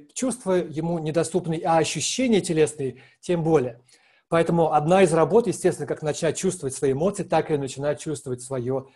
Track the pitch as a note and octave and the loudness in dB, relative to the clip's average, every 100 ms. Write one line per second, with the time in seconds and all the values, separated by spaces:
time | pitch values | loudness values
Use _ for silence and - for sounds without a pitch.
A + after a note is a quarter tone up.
0 | - - C4 B3 F#3 F3+ E3 D3 E3+ E3+ | -10 -6 -4 -4 -2 -2 -2 -6 -4 -4
1 | D#3 E3 D#3+ F3+ E3 E3 F3+ E3 D3+ D#3+ | -2 -2 0 -2 -2 -4 2 2 2 -2
2 | - - C4 G3+ - D#3 D3+ - C3 B2 | -4 0 2 2 2 2 2 0 -8 -8
3 | - _ - E3+ D#3+ D#3 B2 - _ _ | -18 _ -4 -2 4 2 2 -8 _ _
4 | _ _ - E3 E3+ E3+ D#3+ D#3 D3+ F#3+ | _ _ -2 0 2 2 4 2 4 6
5 | F3+ E3 D#3 G#3+ G#3+ - F3+ D3+ D3 D3+ | 6 4 4 4 2 0 0 -2 -4 -6
6 | D3+ C#3+ D#3+ - C3 - C3+ - C#3 C3+ | -4 -2 -2 -2 -4 -4 -6 -2 -2 0
7 | F#3 G3+ - D#3+ D#3 D3 C3+ C3 D3 D3 | 0 -2 -2 0 0 -2 -2 -6 -4 -4
8 | D#3 C#3+ C3 B2 - C3 B2 C3+ C3+ | -6 -8 -8 -10 -6 -6 -4 -4 -6